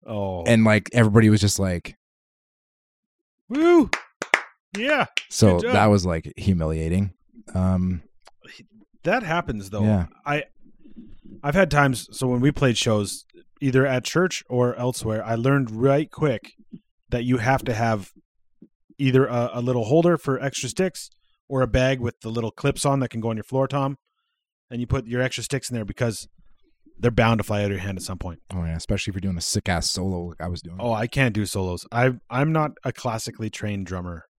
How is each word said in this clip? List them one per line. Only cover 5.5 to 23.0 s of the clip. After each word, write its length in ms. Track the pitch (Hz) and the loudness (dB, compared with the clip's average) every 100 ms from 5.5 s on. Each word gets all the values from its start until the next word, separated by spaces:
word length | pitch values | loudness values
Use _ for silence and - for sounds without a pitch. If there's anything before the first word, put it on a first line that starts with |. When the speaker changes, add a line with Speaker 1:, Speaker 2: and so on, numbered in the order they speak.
| 90 | 4
Speaker 1:
Good 60 | |
job. 80 | - | 2
Speaker 2:
that 120 | 101 107 | 4 4
was, 200 | 101 90 | 4 2
like, 260 | 80 73 - | -4 -6 -6
humiliating. 760 | - 90 80 80 80 90 98 - _ - - | 0 0 0 -2 0 0 -2 -6 _ -20 -8
Um, 480 | 92 92 92 92 90 - _ _ _ - - - - _ _ | -2 0 2 0 -4 -10 _ _ _ -20 -20 -20 -20 _ _
Speaker 1:
That 180 | 156 233 | -2 -2
happens, 480 | 208 165 170 110 95 | -2 -4 -4 -8 -8
though. 120 | 101 | -2
Speaker 2:
Yeah. 220 | 104 104 85 _ - | 2 2 0 _ -6
Speaker 1:
I, 180 | 147 - _ - - - - - - - - | -4 -6 _ -20 -20 -20 -20 -20 -20 -20 -8
I've 120 | 143 | -2
had 160 | 160 185 | 2 4
times, 380 | 143 143 123 - | 4 4 2 -6
so 140 | - 131 | -4 -2
when 120 | 123 | 2
we 100 | 135 | 2
played 240 | 143 135 113 | 4 2 2
shows, 460 | - 107 101 - _ _ _ _ | 0 0 0 -6 _ _ _ _
either 260 | 139 127 139 | 0 2 2
at 180 | 127 | 0
church 380 | 110 160 180 - - | 0 0 0 -2 -4
or 260 | 123 123 120 | 0 0 0
elsewhere, 480 | 123 127 113 110 | -4 -4 -4 -4
I 100 | 104 | -2
learned 360 | 113 120 139 123 | -2 2 2 0
right 400 | 110 131 139 156 | 0 2 2 0
quick 420 | - 151 110 - _ _ - _ _ _ | -2 -2 -2 -8 _ _ -20 _ _ _
that 140 | 123 | -4
you 140 | 123 127 | 0 0
have 260 | 113 135 | 2 0
to 100 | - | 0
have 360 | 110 117 107 92 _ _ _ _ _ - _ _ _ | -2 0 -2 -6 _ _ _ _ _ -20 _ _ _
either 280 | 135 127 131 | 2 4 2
a, 240 | 120 120 | 0 -2
a 60 | 120 | -4
little 240 | 120 123 | -2 -2
holder 320 | 107 151 170 165 | 2 4 4 2
for 240 | - 131 | -2 -4
extra 280 | 135 - 127 | -4 -6 -8
sticks 420 | - 185 - - _ _ _ _ | -4 -4 -4 -20 _ _ _ _
or 140 | 135 | -2
a 40 | 123 | 2
bag 340 | 127 127 135 | 2 2 0
with 200 | 120 - | -4 -6
the 80 | 113 | -8
little 200 | 113 113 | -4 -6
clips 340 | - 143 139 143 | -2 -2 0 0
on 140 | 139 | 0